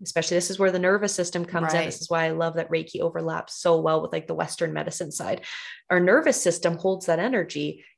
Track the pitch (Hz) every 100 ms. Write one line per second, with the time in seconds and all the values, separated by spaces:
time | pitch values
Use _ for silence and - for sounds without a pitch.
0 | 190 165 160 175 175 185 190 180 180 202
1 | 208 - 175 175 170 175 160 165 160 -
2 | - 165 160 160 165 165 165 165 160 170
3 | 170 165 160 165 - - 175 165 160 156
4 | 160 165 156 160 160 - 165 156 156 -
5 | 151 - - - - - - - - 180
6 | 175 262 311 - 180 170 175 165 190 185
7 | - 165 226 240 165 147 147 - -